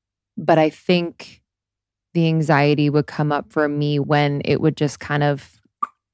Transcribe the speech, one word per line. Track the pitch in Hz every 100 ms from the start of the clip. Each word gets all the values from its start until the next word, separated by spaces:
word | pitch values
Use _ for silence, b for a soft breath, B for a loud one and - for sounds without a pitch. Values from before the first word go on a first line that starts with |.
| _ _ _ -
but | 160 160
I | 156
think | - - 180 170 - - - _ _ _ _ _ _ _
the | 170 165
anxiety | 160 151 147 147 147 147
would | 147 143
come | - 151
up | 143 -
for | - 147
me | 147 147 147
when | 139 147 147 143
it | - 147
would | 156 -
just | 147 -
kind | - 147
of | 147 139 - _ _ _ - _ _